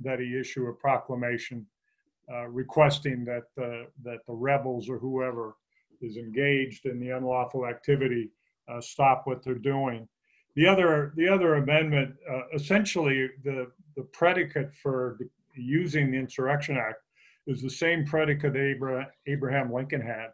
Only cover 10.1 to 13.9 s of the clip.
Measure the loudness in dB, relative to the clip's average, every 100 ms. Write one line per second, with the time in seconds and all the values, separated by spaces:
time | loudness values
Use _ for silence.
10.1 | _ _ _ _ 4 6 8 6 4 0
11.1 | 0 4 4 6 4 4 4 4 2 0
12.1 | -6 -8 -8 -6 -6 2 2 4 2 2
13.1 | 2 0 -4 -6 -6 -6 _ -14